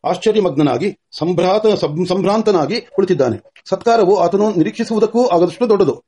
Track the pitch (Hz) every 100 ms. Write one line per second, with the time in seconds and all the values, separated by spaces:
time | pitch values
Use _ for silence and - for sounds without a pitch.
0 | 147 180 220 214 185 135 147 120 190 -
1 | _ - 160 170 180 208 220 202 156 151
2 | 180 202 190 220 220 185 139 226 - -
3 | 196 165 127 98 _ _ - 190 233 233
4 | 180 196 170 196 214 175 170 - 226 220
5 | 220 233 247 175 175 - 240 202 165 -